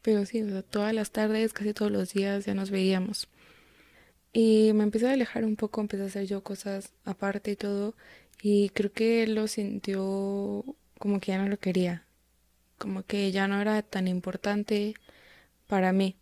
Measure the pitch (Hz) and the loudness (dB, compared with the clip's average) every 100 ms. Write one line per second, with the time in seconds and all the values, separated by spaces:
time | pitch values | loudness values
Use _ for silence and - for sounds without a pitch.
0 | - 214 202 226 214 190 - 208 208 220 | 4 2 2 -2 -4 -6 -4 -2 0 -2
1 | 208 - 214 220 220 - 208 208 208 202 | -2 -2 0 2 0 -2 -4 -2 0 0
2 | 185 196 196 202 202 196 196 196 190 190 | -2 -2 0 -2 -2 -4 -2 2 2 2
3 | 190 208 - _ - - _ _ _ _ | 0 -6 -10 _ -20 -20 _ _ _ _
4 | _ _ _ 226 226 214 214 214 208 214 | _ _ _ 2 6 8 6 6 2 2
5 | 247 269 233 233 220 214 208 - 208 196 | 2 2 0 -2 -2 -2 -4 -4 -4 -4
6 | 196 202 196 196 196 196 202 196 196 _ | -6 -6 -6 -6 -6 -10 -8 -8 -10 _
7 | - 190 196 202 208 202 202 202 208 - | -10 -4 -4 -4 -6 -4 -4 -2 -4 -8
8 | - - _ - 208 202 202 - 202 - | -20 -20 _ -4 4 4 4 2 -2 2
9 | 226 233 220 214 214 - 202 208 - 190 | 2 4 2 0 -2 -2 -4 -4 -4 -4
10 | 190 196 196 202 202 202 262 - _ - | -2 -2 -2 -4 -4 -6 -8 -14 _ -6
11 | 202 202 - 190 196 202 185 180 175 170 | -2 0 0 -2 -2 -2 0 0 0 -2
12 | _ _ _ _ _ _ _ _ 202 190 | _ _ _ _ _ _ _ _ -6 -6
13 | - 202 196 190 196 196 208 214 208 190 | -4 0 0 2 0 2 2 0 -2 -2
14 | 185 180 185 - 202 208 208 208 208 214 | 0 -2 -4 -4 -2 -2 0 -2 -2 -6
15 | - - - - _ _ _ 196 185 190 | -20 -20 -20 -20 _ _ _ 2 4 4
16 | 190 - | 2 -2